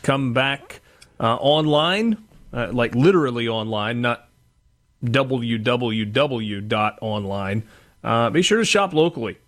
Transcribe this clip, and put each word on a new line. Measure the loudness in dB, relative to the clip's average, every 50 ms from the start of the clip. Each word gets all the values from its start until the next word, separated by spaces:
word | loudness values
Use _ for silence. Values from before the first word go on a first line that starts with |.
| -2
come | -2 0 0 0 0 0
back, | 0 0 0 -2 -6 -8 -18 -20 -20 _ _ _ _ -20 _ _ _
uh, | 0 0 0
online, | 2 2 2 4 4 4 2 2 2 2 2 0 0 0 0 0 -2 -6 _ -20 -20 -20 -10 -6
uh, | -6 -6 -4 0
like | 0 0 0 2
literally | 4 4 6 6 4 2 0 -2 -2 -4 -2
online, | -2 -4 -4 -4 -4 -2 -2 -2 -2 -2
not | 0 -2 -2 -2 -8 _ _ _ _ _ _ _ _ _ _ _ _ _ _ _ -4
W | 0 2 2 2 2 0 -2 -2 -2 -2 -2
W | 0 0 0 0 0 -2 -2 -2 -4
W | -2 0 0 0 0 0 -4 -6 -6 -6 -8
dot | -4 -4 -2 0 0 -2 -2 -4 -6
online. | -4 -4 -4 -4 -4 -4 -4 -4 -4 -4 -4 -6 -8 -18 -20 -20 _ _ _ -4
Uh, | 0 0 2 2 2
be | 2 0
sure | 2 2 2 2
to | 2
shop | 2 2 2 2 2 2
locally. | 2 2 2 2 -4 -8 -8 -8 -12 _